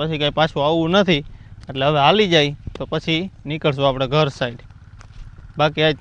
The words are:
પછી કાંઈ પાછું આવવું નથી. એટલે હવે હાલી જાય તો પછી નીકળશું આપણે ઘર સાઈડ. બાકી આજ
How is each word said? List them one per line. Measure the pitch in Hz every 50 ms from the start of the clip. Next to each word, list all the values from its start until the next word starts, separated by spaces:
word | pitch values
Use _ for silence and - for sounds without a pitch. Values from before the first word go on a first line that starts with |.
પછી | 147 160 160 143
કાંઈ | 147 147 139 151
પાછું | 156 160 - 156 139 151
આવવું | 165 165 160 160 180 202
નથી. | 196 185 170 143 147 - - - - - - - - -
એટલે | 135 135 135 147
હવે | 156 147 139
હાલી | 147 180 214 214 185 170
જાય | 160 147 143 143 - - - - -
તો | 135 - -
પછી | 160 - - 160 160 185 190 - - - 139
નીકળશું | 151 156 - 156 135 139 139 139
આપણે | 127 131 135 123 135
ઘર | 156 156 139 - -
સાઈડ. | 135 120 117 - - - - - - - - - - - - - - - - - - - - -
બાકી | 147 156 147 156 151 156
આજ | 147 127